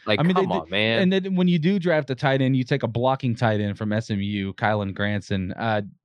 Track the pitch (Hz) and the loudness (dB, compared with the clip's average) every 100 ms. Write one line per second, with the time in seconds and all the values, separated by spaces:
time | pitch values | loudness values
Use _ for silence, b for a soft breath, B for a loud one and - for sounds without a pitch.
0 | B 107 160 185 190 87 80 98 110 113 | B 2 4 4 2 0 -2 0 2 2
1 | 185 190 190 185 185 175 160 202 175 156 | 2 2 0 0 2 2 2 0 2 0
2 | 139 127 147 135 131 131 123 139 113 110 | 0 -2 0 2 2 2 0 -2 -2 0
3 | 127 135 131 110 120 107 104 98 107 107 | 0 0 -2 0 0 2 -2 -4 -4 -4
4 | - 104 101 104 98 92 110 107 98 90 | -2 -4 -2 -4 -6 -2 -2 0 -2 -4
5 | 104 104 - 98 92 - 113 107 101 - | -4 -4 -4 -4 -4 -4 -2 -2 -4 -12